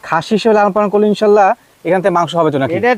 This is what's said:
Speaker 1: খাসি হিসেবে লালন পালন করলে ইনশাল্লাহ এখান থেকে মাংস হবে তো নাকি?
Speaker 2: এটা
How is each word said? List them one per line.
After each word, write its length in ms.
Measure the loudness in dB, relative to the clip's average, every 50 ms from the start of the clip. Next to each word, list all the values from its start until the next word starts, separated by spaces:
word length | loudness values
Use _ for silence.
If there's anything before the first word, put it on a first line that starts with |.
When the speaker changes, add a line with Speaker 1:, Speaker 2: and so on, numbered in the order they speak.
| -8 -4
Speaker 1:
খাসি 240 | -4 -4 -2 -2 -2
হিসেবে 180 | 0 0 2 2 2
লালন 140 | 2 0 0
পালন 120 | 0 -2 0
করলে 140 | 0 0 0 0
ইনশাল্লাহ 360 | 0 0 2 2 4 4 4 2 0 -2 _ _ _ _ -4
এখান 140 | -2 -2 0
থেকে 120 | 0 0 0 0
মাংস 140 | -2 -2 -2 -2
হবে 100 | 0 0 0
তো 40 | -2
নাকি? 100 | -2 -2 -2 -2
Speaker 2:
এটা 120 | 0 -2 0